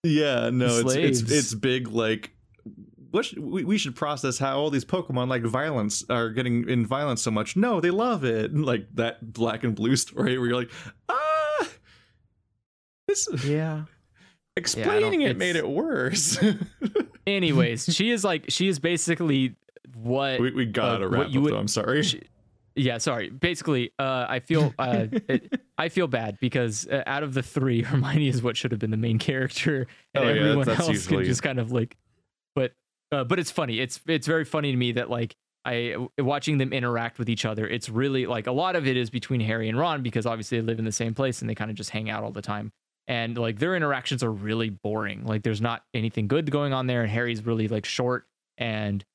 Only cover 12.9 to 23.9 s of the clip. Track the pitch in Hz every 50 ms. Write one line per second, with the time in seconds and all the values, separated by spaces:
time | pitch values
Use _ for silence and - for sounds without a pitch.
12.9 | _ _ _ - 403 - - 339 - 127 127 143 147 151 160 160 156 151 156 -
13.9 | _ _ _ _ _ _ - - _ _ _ _ _ - - - - - - -
14.9 | 415 427 427 427 392 320 285 202 - 190 175 180 170 160 - 120 139 170 294 330
15.9 | 269 139 127 131 175 202 - - - - - 214 208 - 175 - - _ 277 208
16.9 | - 427 - - - - _ 196 202 196 180 160 143 165 170 120 117 117 - -
17.9 | 165 - 196 226 240 220 190 202 170 156 - - - - 180 196 180 143 139 170
18.9 | 175 160 - 170 170 151 175 156 143 135 131 127 - _ _ _ _ - _ 131
19.9 | 127 113 113 117 123 135 139 139 131 123 120 131 - 127 127 113 101 120 110 -
20.9 | 98 98 98 92 95 95 92 151 135 135 143 147 - 107 104 104 - 113 - -
21.9 | 131 147 151 170 - - - - _ _ _ _ _ _ _ _ _ 139 135 127
22.9 | 117 113 - 156 127 117 98 - - 131 165 175 175 - - 165 147 123 123 -